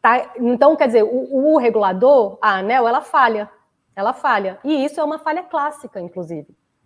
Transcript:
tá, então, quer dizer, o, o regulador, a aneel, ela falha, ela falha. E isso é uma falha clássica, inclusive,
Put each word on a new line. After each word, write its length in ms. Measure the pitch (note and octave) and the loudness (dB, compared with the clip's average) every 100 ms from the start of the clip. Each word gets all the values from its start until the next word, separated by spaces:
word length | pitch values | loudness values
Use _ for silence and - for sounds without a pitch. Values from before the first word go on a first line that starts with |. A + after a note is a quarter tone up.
tá, 320 | A3+ B3 - - | 2 2 -2 -4
então, 380 | A#3+ B3 C#4 D#4 | -2 4 4 4
quer 120 | C4+ | 2
dizer, 160 | A3+ | 2
o, 500 | G#3+ B3 B3+ C4+ D4 | 2 -2 -2 0 2
o 40 | D#4 | 2
regulador, 800 | A#3+ A3 G3+ F#3 B3 C#4+ G3+ G3 | 2 0 0 2 4 4 2 0
a 180 | A3 F#3+ | -2 0
aneel, 280 | G3 B3+ A#3 | 0 0 2
ela 140 | B3+ | -2
falha, 480 | - D4 A#3+ G#3+ G#3 _ _ _ _ - | -2 0 2 0 -8 _ _ _ _ -6
ela 180 | G#3 | -6
falha. 440 | B3 C#4+ G#3+ F#3+ F3+ | -4 -2 -2 -4 -8
E 200 | C4+ D4+ C#4+ | -4 -2 -2
isso 140 | D4 | -4
é 40 | |
uma 160 | D4+ D#4 | -6 -4
falha 240 | D#4 D#4+ | -6 -6
clássica, 560 | F4+ D#4+ C#4+ D4 - G3 | -6 -6 -6 -8 -16 -14
inclusive, 480 | F3 F#3 E3 D#3+ D3 _ _ _ | -12 -12 -12 -12 -14 _ _ _